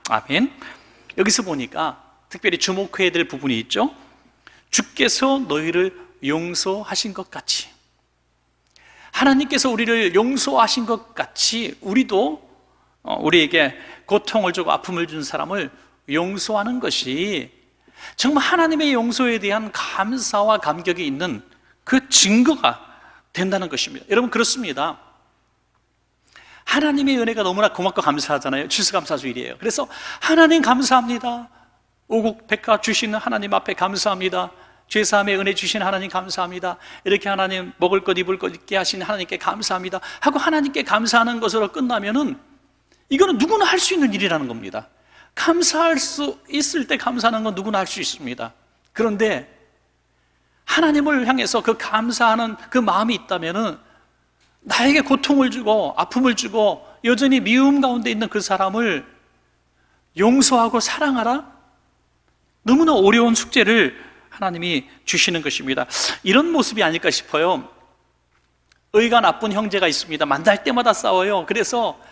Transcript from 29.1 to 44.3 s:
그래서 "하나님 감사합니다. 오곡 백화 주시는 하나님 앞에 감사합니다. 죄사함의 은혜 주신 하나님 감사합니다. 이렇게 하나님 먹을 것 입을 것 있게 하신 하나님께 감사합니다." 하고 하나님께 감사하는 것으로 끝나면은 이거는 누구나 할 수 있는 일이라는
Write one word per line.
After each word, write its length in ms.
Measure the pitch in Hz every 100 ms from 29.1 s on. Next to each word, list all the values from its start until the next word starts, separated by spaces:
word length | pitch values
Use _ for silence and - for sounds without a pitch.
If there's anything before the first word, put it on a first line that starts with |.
| 143 131 120 123 123
그래서 300 | 226 - - - - -
"하나님 420 | - 320 320 330
감사합니다. 840 | 247 254 262 254 233 240 240 240 240 _ _ _ _ _ -
오곡 400 | 226 220 214 -
백화 340 | 214 - 214
주시는 380 | 226 202 220 214
하나님 340 | 247 214 202
앞에 200 | 196 -
감사합니다. 800 | - 190 196 214 185 185 180 180 - - _ -
죄사함의 500 | 214 208 208 202 196
은혜 160 | 196
주신 280 | 202 185 214
하나님 280 | 190 190 190
감사합니다. 680 | 185 185 190 180 180 180 170 - -
이렇게 240 | 190 196 202
하나님 440 | 196 190 185 180 -
먹을 260 | 180 190
것 160 | 190 180
입을 220 | 180 190
것 120 | 185
있게 240 | 165 - 190
하신 260 | 175 190
하나님께 340 | 175 208 175 180
감사합니다." 600 | 185 208 214 185 185 185 - -
하고 220 | 294 285
하나님께 420 | 320 311 277 285
감사하는 560 | - 208 226 233 233 233
것으로 320 | 220 220 202
끝나면은 640 | 311 254 226 202 254 254 269 - _ _ _ _ _ -
이거는 300 | 269 370 233
누구나 260 | 330 427
할 140 | 370 359
수 160 | -
있는 180 | 370 254
일이라는 360 | 202 190